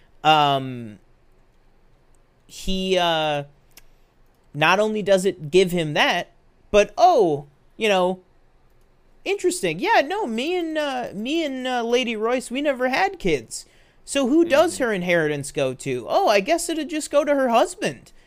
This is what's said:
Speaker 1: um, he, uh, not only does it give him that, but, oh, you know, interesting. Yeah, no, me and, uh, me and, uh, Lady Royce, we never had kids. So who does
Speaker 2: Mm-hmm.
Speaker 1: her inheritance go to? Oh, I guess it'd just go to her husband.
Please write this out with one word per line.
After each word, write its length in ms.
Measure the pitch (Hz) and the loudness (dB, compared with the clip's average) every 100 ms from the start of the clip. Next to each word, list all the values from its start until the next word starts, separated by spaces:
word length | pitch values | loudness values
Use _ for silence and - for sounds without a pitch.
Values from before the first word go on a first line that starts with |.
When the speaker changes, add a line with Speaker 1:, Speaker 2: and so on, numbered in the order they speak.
| _ _ | _ _
Speaker 1:
um, 760 | 151 156 143 139 131 123 113 101 _ _ _ _ _ _ _ _ _ _ _ _ _ _ _ | 2 4 4 0 -4 -10 -14 -18 _ _ _ _ _ _ _ _ _ _ _ _ _ _ _
he, 520 | - - 190 185 180 | -10 -4 -2 0 0
uh, 460 | 175 160 156 147 143 _ _ - - _ _ _ _ _ _ | 2 0 -2 -4 -6 _ _ -20 -20 _ _ _ _ _ _
not 240 | 147 156 190 | 0 2 2
only 240 | 214 214 | 0 -2
does 220 | 190 190 | 2 2
it 260 | 190 - 151 | 2 -4 2
give 200 | 185 190 | 2 4
him 220 | 175 156 | 0 -2
that, 360 | 156 269 180 - _ _ _ _ | 0 0 0 -6 _ _ _ _
but, 220 | 202 202 - | 2 2 4
oh, 480 | 349 311 175 147 143 _ _ - | 4 6 2 0 -8 _ _ -4
you 120 | 214 | 0
know, 320 | 190 180 185 _ _ _ _ _ _ _ _ _ _ | 2 0 -2 _ _ _ _ _ _ _ _ _ _
interesting. 540 | - 403 359 349 175 160 | -6 -2 -2 -2 -4 -2
Yeah, 240 | 339 427 | 0 2
no, 220 | 285 403 349 | 0 -4 -4
me 300 | 220 285 359 | -4 -4 -4
and, 200 | 330 311 | -4 -4
uh, 300 | 294 254 233 | -4 -6 -8
me 300 | 196 233 330 | -8 -4 -4
and, 220 | 302 262 254 | -4 -6 -4
uh, 160 | 247 | -4
Lady 340 | 233 247 240 220 | 0 0 0 -2
Royce, 340 | 220 254 - | -2 -2 -4
we 100 | 247 | -4
never 280 | 294 254 254 | -2 -2 -2
had 300 | 269 392 381 | 0 -2 -2
kids. 480 | 185 143 117 - - _ _ _ | -2 -2 -4 -16 -18 _ _ _
So 220 | - 277 247 | -6 -2 2
who 180 | 311 | 2
does 300 | 339 277 339 | 4 4 2
Speaker 2:
Mm-hmm. 100 | - | 2
Speaker 1:
her 80 | 247 | -2
inheritance 600 | 196 180 170 151 147 139 | -2 0 0 0 -4 -6
go 220 | 156 135 | -4 -4
to? 320 | 127 143 123 107 | -4 -6 -6 -2
Oh, 200 | 349 381 | 0 4
I 120 | 302 | 2
guess 280 | 196 330 - | 2 -2 -2
it'd 220 | 320 302 | -6 -6
just 200 | 311 - | -8 -2
go 140 | 285 | 0
to 100 | 294 | 2
her 140 | 285 262 | 0 2
husband. 600 | 233 359 - 254 113 - - | 2 2 -2 -8 -8 -18 -20